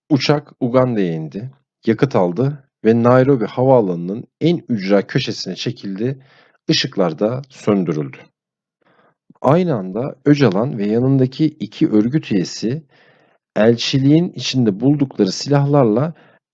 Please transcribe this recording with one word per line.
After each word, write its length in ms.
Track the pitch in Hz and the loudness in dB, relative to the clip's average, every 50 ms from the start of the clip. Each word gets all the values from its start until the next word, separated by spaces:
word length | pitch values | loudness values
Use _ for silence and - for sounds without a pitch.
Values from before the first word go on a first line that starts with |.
| _ - | _ -2
Uçak 420 | 156 131 - - 147 151 - - - - | -2 0 2 0 0 0 -2 -8 -10 -6
Uganda'ya 520 | - 117 123 131 127 127 117 104 92 85 | -4 0 2 2 2 2 0 0 -2 -2
indi, 380 | 82 80 80 73 - 98 127 135 - _ _ _ _ _ - | -2 -4 -6 -8 -10 -10 -12 -12 -16 _ _ _ _ _ -2
yakıt 300 | 113 110 - 139 131 - | -2 0 2 0 0 2
aldı 520 | 104 90 90 85 107 135 143 147 - _ _ _ _ - | 2 0 0 0 -2 -2 -2 -4 -6 _ _ _ _ 0
ve 180 | 110 117 117 | 2 2 4
Nairobi 440 | 117 120 127 131 127 139 139 113 101 | 4 4 4 4 4 4 2 0 -2
havaalanının 800 | - - 123 127 135 131 120 104 92 87 85 87 90 101 123 - - _ - | -4 -2 0 2 4 4 4 2 0 -2 -4 -6 -8 -8 -10 -12 -14 _ -2
en 200 | 143 165 175 - - - | 0 0 0 0 -2 -4
ücra 380 | 120 101 95 98 202 196 190 | -4 -4 0 2 2 2 0
köşesine 480 | - - 135 - 117 98 - - 98 90 | 0 -2 -4 -4 -4 -8 -8 -8 -10 -10
çekildi, 720 | - - 120 - - - 98 95 98 117 131 139 131 _ _ _ _ _ _ _ _ _ - | -8 -8 -8 -8 -8 -10 -10 -8 -6 -6 -6 -6 -8 _ _ _ _ _ _ _ _ _ -2
ışıklar 480 | 165 - - 131 - 98 90 82 78 - | -2 -2 -2 -4 -2 -2 -2 -2 -2 -2
da 240 | 104 110 127 131 - _ | -2 -2 -4 -6 -10 _
söndürüldü. 680 | - - - 110 104 98 87 87 78 76 71 67 - - - _ _ _ _ _ _ _ _ _ _ _ _ _ _ _ _ _ _ _ _ _ - - | -18 -6 -2 0 0 0 0 -2 -4 -4 -6 -8 -10 -18 -20 _ _ _ _ _ _ _ _ _ _ _ _ _ _ _ _ _ _ _ _ _ -10 -2
Aynı 320 | - 127 156 180 185 170 131 | 2 2 2 2 2 0 -2
anda 420 | 104 92 92 92 110 - - - _ - | -4 -4 -6 -6 -6 -6 -8 -8 _ 2
Öcalan 540 | 143 147 139 139 104 87 101 117 - 117 104 | 2 4 4 4 2 2 2 -2 -2 -4 -4
ve 80 | 101 | -2
yanındaki 580 | 104 110 120 127 135 139 135 127 131 - - 156 | -2 0 0 2 2 2 2 2 0 0 -2 -2
iki 460 | 151 - - 104 104 - - - - | -2 -2 -6 -12 -8 -4 -2 0 2
örgüt 420 | 107 107 107 123 143 156 - - | 2 2 2 2 0 -4 -2 -2
üyesi 500 | 110 92 82 - - - 107 113 139 160 - _ _ _ _ _ _ _ _ _ _ _ _ _ - | -2 -2 -2 -4 -6 -6 -6 -6 -6 -6 -10 _ _ _ _ _ _ _ _ _ _ _ _ _ 0
elçiliğin 760 | 107 107 117 117 113 - - 143 135 135 139 151 165 180 170 | 2 4 4 2 2 0 -2 0 2 4 4 4 4 2 0
içinde 480 | - 131 127 - 131 131 117 107 92 101 | -6 -10 -8 -4 -2 0 0 0 0 0
buldukları 520 | 123 139 151 143 - 135 - - 101 95 | 0 0 2 0 -2 -2 -2 -2 -2 -2
silahlarla 800 | - - - 131 143 143 139 143 147 143 127 107 104 123 151 165 - _ _ _ _ _ _ _ | -2 -4 -2 0 0 2 2 2 2 4 4 2 2 0 -2 -4 -6 _ _ _ _ _ _ _